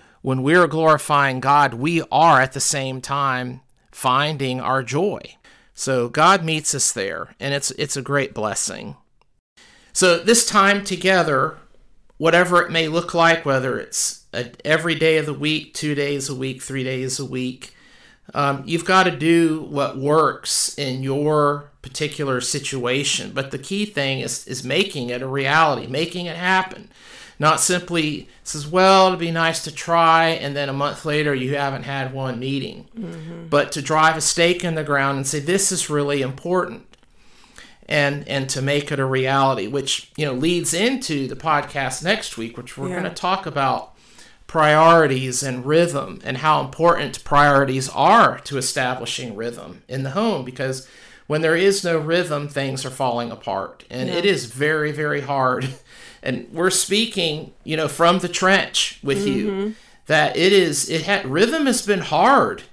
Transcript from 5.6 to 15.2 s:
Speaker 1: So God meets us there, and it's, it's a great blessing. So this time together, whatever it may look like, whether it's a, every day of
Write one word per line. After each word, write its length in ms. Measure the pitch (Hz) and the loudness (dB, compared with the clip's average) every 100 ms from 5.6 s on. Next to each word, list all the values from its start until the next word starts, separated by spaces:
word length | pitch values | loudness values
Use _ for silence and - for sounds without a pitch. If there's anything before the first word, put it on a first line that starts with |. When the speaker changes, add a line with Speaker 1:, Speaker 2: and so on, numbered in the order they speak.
| _ | _
Speaker 1:
So 360 | - 135 131 120 | -8 -2 -2 0
God 360 | 151 170 196 | 4 6 6
meets 300 | 160 156 - | 2 -2 -2
us 160 | 143 - | -2 -2
there, 460 | - 95 82 - - | -2 -4 -6 -12 -8
and 160 | 139 | -4
it's, 160 | 143 - | -4 -4
it's 240 | - 143 139 | -4 -6 -4
a 60 | |
great 320 | 131 139 - | -2 -2 -2
blessing. 600 | 117 107 101 - - - 135 _ _ _ _ _ _ - _ _ | -4 -4 -4 -6 -8 -12 -18 _ _ _ _ _ _ -20 _ _
So 260 | - 185 170 | 2 4 4
this 280 | 175 233 - | 4 4 4
time 380 | 208 196 202 | 4 4 2
together, 720 | 196 175 185 190 156 135 151 - - _ - - _ - | -2 -2 2 4 4 0 0 -6 -20 _ -20 -20 _ -2
whatever 460 | 160 170 175 175 | 4 4 6 2
it 80 | - | 2
may 160 | 165 160 | 0 0
look 260 | 165 170 | 0 0
like, 320 | 170 165 165 | 4 4 4
whether 320 | 147 135 131 113 | 2 0 0 -4
it's 460 | - - - - _ | -6 -4 -4 -6 _
a, 180 | - 120 - | -8 -8 -8
every 300 | 143 160 165 | 0 0 0
day 220 | 151 160 | 2 2
of 80 | 156 | 2